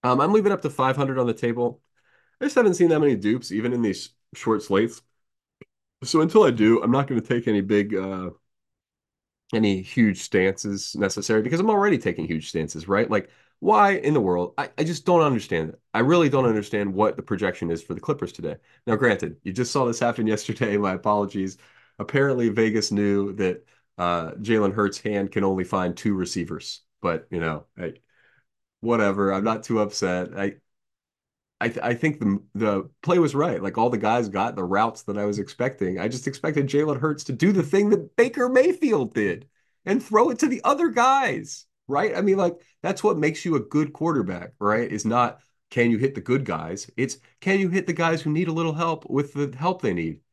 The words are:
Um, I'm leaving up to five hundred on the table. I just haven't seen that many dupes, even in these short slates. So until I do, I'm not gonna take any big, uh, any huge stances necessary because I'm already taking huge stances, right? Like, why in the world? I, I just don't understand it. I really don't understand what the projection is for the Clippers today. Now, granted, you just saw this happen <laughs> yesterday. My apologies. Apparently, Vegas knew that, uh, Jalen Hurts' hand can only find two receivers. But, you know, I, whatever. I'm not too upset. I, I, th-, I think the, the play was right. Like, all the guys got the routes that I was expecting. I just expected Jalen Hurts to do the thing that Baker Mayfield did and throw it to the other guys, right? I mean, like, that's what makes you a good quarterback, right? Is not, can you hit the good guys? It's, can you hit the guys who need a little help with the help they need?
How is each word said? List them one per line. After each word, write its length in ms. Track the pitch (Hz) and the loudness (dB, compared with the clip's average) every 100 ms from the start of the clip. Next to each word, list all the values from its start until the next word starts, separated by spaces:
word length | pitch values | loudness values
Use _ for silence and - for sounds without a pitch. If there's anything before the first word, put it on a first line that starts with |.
Um, 160 | 123 127 | 2 2
I'm 120 | 151 | 4
leaving 200 | 214 202 | 4 2
up 100 | 196 | 0
to 80 | 147 | -4
five 240 | - 131 | -2 0
hundred 240 | 131 135 131 | 0 -2 0
on 80 | 120 | -2
the 80 | |
table. 480 | 110 120 117 120 120 _ _ _ _ _ _ | -2 -4 -2 -4 -6 _ _ _ _ _ _
I 40 | |
just 100 | 285 | 0
haven't 200 | 277 220 | 2 4
seen 160 | 175 175 | 4 4
that 100 | 151 | 6
many 160 | 147 110 | 4 2
dupes, 340 | 101 120 - | 0 -2 -2
even 220 | 98 120 | -4 -2
in 100 | 123 | 0
these 280 | 110 98 - _ _ | -2 -2 -10 _ _
short 300 | - - 110 | -8 -2 -2
slates. 400 | - 98 117 - _ _ _ _ _ _ - _ _ _ | 0 0 0 -4 _ _ _ _ _ _ -20 _ _ _
So 160 | 127 160 | 0 2
until 240 | 160 214 | 4 6
I 80 | 175 | 6
do, 280 | 120 107 113 | 6 4 6
I'm 80 | 113 | 4
not 160 | 131 139 | 0 0
gonna 120 | 123 | -2
take 280 | - 120 120 | -2 -2 0
any 140 | 104 | 0
big, 340 | 98 104 104 101 | 2 0 2 -4
uh, 340 | 95 95 90 82 _ _ _ _ _ _ _ _ _ _ _ | -4 -8 -10 -12 _ _ _ _ _ _ _ _ _ _ _
any 300 | 113 107 95 | 0 2 0
huge 400 | 92 - 110 95 | -4 2 2 2
stances 720 | - 98 92 95 104 98 - | 0 2 2 0 -6 -6 -8
necessary 480 | - 98 107 98 110 | -2 -2 -2 0 0
because 160 | 113 165 | 2 0
I'm 100 | 214 | 2
already 300 | 208 202 156 | 2 2 2
taking 300 | - - 80 | -2 -4 -4
huge 200 | 80 - | -6 -6
stances, 380 | 82 80 78 85 | -6 -6 -8 -2
right? 240 | 98 110 | 0 2
Like, 180 | 107 - _ _ _ | 0 -2 _ _ _
why 360 | - 214 202 | 2 4 4
in 200 | 190 143 | 2 2
the 60 | 151 | 2
world? 340 | 95 87 90 - | 2 0 -2 -6
I, 140 | 139 - | -8 -4
I 60 | |
just 200 | 160 170 | -4 -2
don't 160 | - 175 | 2 4
understand 500 | 151 120 - 85 80 | 4 2 -2 -4 -4
it. 100 | - _ | -10 _
I 40 | 107 | 0
really 300 | 127 175 151 | 4 4 4
don't 180 | 139 123 | 4 2
understand 480 | 110 101 107 101 | 0 -2 -4 -2
what 220 | 95 113 - | 2 0 0
the 80 | |
projection 480 | - 95 95 - 85 | -6 -2 -2 -2 -4
is 100 | 82 | -6
for 120 | - | -6
the 60 | 85 | -10
Clippers 300 | - 143 - | -4 -4 -4
today. 240 | - 82 76 _ _ - | -8 -10 -10 _ _ -4
Now, 80 | |
granted, 420 | 107 123 98 - - | 2 2 2 -2 -8
you 100 | 95 | -10
just 200 | 95 127 | -6 -2
saw 120 | 147 | 0
this 140 | 123 117 | -2 0
happen 280 | 120 117 110 | -2 0 -2
<laughs> 20 | |
yesterday. 480 | 107 - 104 113 104 | -2 -4 -4 -2 0
My 160 | 101 | 0
apologies. 680 | 92 107 104 98 101 95 95 _ _ _ _ | -2 0 0 -2 -4 -6 -8 _ _ _ _
Apparently, 520 | 104 135 139 127 117 | -2 0 2 2 0
Vegas 420 | 104 113 110 98 | 2 2 2 -2
knew 400 | 101 104 101 101 | 0 2 0 -2
that, 320 | 95 95 90 _ _ _ - | -2 -4 -4 _ _ _ -6
uh, 340 | 87 87 82 - | -2 -2 -4 -10
Jalen 360 | 104 110 101 | 0 2 2
Hurts' 260 | 101 101 - | 2 -2 -2
hand 320 | 107 104 98 | -4 -4 -2
can 140 | - | 0
only 200 | 98 95 | 0 0
find 300 | 90 98 90 | -2 -2 -2
two 200 | 85 107 | -2 -2
receivers. 680 | 95 90 - 82 78 - - _ _ | -2 -2 -6 -6 -10 -12 -16 _ _
But, 240 | 90 82 - | -4 -4 -6
you 80 | 87 | -4
know, 280 | 82 76 - - | -4 -4 -10 -12
I, 160 | 87 - _ _ _ _ _ _ _ _ | -12 -12 _ _ _ _ _ _ _ _
whatever. 500 | 110 113 104 98 98 | 0 2 2 2 0
I'm 140 | 95 | 0
not 180 | 107 110 | -2 -4
too 180 | - 113 | -2 0
upset. 500 | 101 - 92 90 90 | 0 -2 -2 -2 -4
I, 200 | 95 98 - _ _ _ _ _ _ _ _ _ _ | -4 -6 -6 _ _ _ _ _ _ _ _ _ _
I, 80 | 113 | -4
th-, 160 | 117 | -2
I 80 | - | -4
think 260 | 120 160 151 | 0 -2 0
the, 240 | 107 98 - | -2 -2 -6
the 360 | 101 107 101 - _ | -4 0 0 -4 _
play 160 | - 180 | 0 2
was 160 | 156 | 4
right. 280 | 139 170 92 | 2 0 -2
Like, 140 | 95 113 | -4 0
all 140 | 120 | 0
the 80 | 120 | 2
guys 320 | 107 120 110 | 0 0 0
got 260 | 92 113 - | -2 -4 -4
the 80 | |
routes 380 | 90 98 113 - | -2 0 0 -2
that 160 | - 101 | -8 -4
I 80 | 104 | -2
was 120 | 104 | -4
expecting. 600 | 98 - 127 135 95 92 | -6 -4 -4 -2 -4 -2
I 100 | 101 | -4
just 180 | 131 135 | -4 -8
expected 400 | 135 156 151 139 | -6 -4 -2 0
Jalen 320 | 139 151 139 | 0 0 -2
Hurts 260 | 156 147 | -2 -4
to 100 | - | -8
do 180 | 123 185 | 0 2
the 100 | 190 | 2
thing 280 | 143 196 208 | 2 2 4
that 260 | 196 156 - | 2 0 2
Baker 320 | 247 240 247 | 2 2 2
Mayfield 640 | 254 302 359 302 202 117 | 4 4 2 2 2 0
did 340 | - 101 82 - _ _ _ | -2 -2 -2 -10 _ _ _
and 180 | - 220 | -2 -2
throw 280 | - 214 254 | 2 4 4
it 80 | 240 | 2
to 80 | 302 | -2
the 160 | 262 | 0
other 240 | - 294 339 | 0 2 0
guys, 760 | 233 247 269 247 117 - - _ _ - | 2 4 4 2 -4 -8 -16 _ _ -4
right? 300 | 139 208 180 | -2 -2 0
I 60 | |
mean, 160 | 202 190 | 2 4
like, 160 | 175 - _ _ | 2 -2 _ _
that's 220 | 175 190 | -6 0
what 140 | 214 170 | 2 2
makes 260 | 151 160 | 0 0
you 120 | 175 151 | -2 -2
a 40 | |
good 320 | - 147 143 | 0 0 0
quarterback, 600 | 147 160 151 92 87 87 _ | -2 0 0 -2 -6 -10 _
right? 320 | 101 110 120 | 0 2 0
Is 140 | 104 | -4
not, 360 | 110 120 120 - _ _ _ | 0 2 0 -2 _ _ _
can 220 | - 117 | 0 2
you 80 | 110 | 4
hit 160 | 135 | 0
the 80 | 123 | -4
good 240 | - 123 135 | -2 -2 0
guys? 440 | 80 80 95 - - | -6 -6 -10 -10 -6
It's, 220 | 131 - _ _ | -6 -6 _ _
can 180 | - 190 | -2 0
you 80 | 190 | 2
hit 180 | 185 185 | -2 -2
the 60 | |
guys 300 | 170 165 160 | -2 0 0
who 100 | 151 | -2
need 160 | 156 180 | -2 -2
a 40 | |
little 200 | 160 165 | -2 -2
help 380 | 156 170 160 - | -2 -4 -4 -4
with 240 | 135 143 | -4 -2
the 200 | 143 143 | -4 -6
help 280 | 123 170 180 | -4 -4 -2
they 100 | 120 | -2
need? 280 | 87 80 80 _ | -2 -4 -8 _